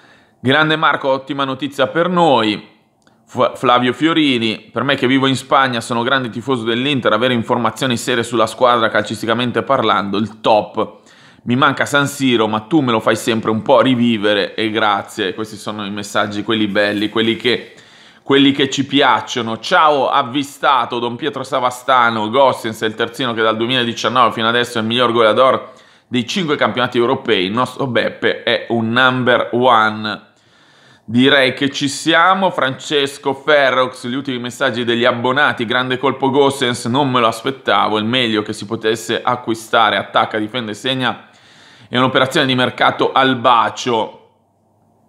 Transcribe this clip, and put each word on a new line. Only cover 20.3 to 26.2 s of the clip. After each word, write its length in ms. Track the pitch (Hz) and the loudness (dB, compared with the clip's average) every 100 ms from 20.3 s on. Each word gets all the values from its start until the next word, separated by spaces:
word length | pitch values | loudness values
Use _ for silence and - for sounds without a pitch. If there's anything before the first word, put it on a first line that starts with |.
| 139 139 - 156 131 117 120 | -4 -6 -4 0 0 0 -4
Don 180 | 120 120 | -6 -6
Pietro 280 | 143 131 | -6 -8
Savastano, 880 | 127 135 123 - - 127 117 113 107 | -6 -2 -2 -2 0 2 2 0 0
Gossens 500 | 127 131 - 113 110 | 2 2 2 -6 -4
è 60 | 110 | -4
il 80 | 107 | -2
terzino 400 | 117 - 127 110 | -4 -4 -4 0
che 80 | |
dal 140 | 110 110 | 0 0
duemiladiciannove 760 | 117 131 117 117 110 127 113 | 0 -2 -2 -2 0 2 2
fino 160 | 117 113 | 2 0
adesso 320 | 120 120 117 | 0 -2 -4
è 20 | |
il 60 | 110 | -2
miglior 240 | 120 120 | 0 2
goleador 640 | 117 110 113 131 113 - - _ _ - | 4 4 4 4 2 -4 -20 _ _ -6
dei 180 | 123 | -6